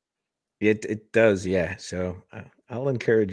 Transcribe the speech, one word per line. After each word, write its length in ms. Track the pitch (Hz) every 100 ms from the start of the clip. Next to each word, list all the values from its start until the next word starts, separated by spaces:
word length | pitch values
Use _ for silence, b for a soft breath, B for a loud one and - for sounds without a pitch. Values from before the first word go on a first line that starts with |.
| _ _ _ _ _ -
It, 260 | 104 107 -
it 260 | 107 -
does, 340 | 113 113 95 92
yeah. 280 | 92 80 95
So, 440 | - 90 90 90 -
uh, 100 | 113 131 _ -
I'll 200 | 120 139
encourage 420 | 123 - 110 101